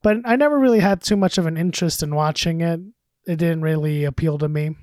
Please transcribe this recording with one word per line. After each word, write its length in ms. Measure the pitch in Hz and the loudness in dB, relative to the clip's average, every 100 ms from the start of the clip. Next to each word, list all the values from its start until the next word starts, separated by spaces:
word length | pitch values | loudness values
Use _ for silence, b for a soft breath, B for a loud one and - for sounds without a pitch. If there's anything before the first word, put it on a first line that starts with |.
But 180 | 214 214 | 2 0
I 120 | 240 240 | 0 2
never 240 | 294 294 | 4 4
really 180 | 262 226 | 4 4
had 240 | 185 196 | 4 0
too 140 | - 208 | 0 0
much 220 | 190 - | 2 0
of 80 | 165 | -2
an 100 | 160 | 0
interest 480 | 175 - 175 - | -2 -2 -4 -2
in 100 | 151 | -4
watching 460 | 147 151 156 - 165 | 0 0 0 -2 -2
it. 180 | 170 165 190 _ _ _ - | -2 -2 -8 _ _ _ -8
It 100 | 165 | -2
didn't 260 | 170 160 | 0 0
really 420 | 156 156 151 147 | 0 0 -2 -2
appeal 340 | 147 139 165 147 | -2 -2 -2 -2
to 100 | 151 | -2
me. 280 | 151 151 160 | -2 -4 -6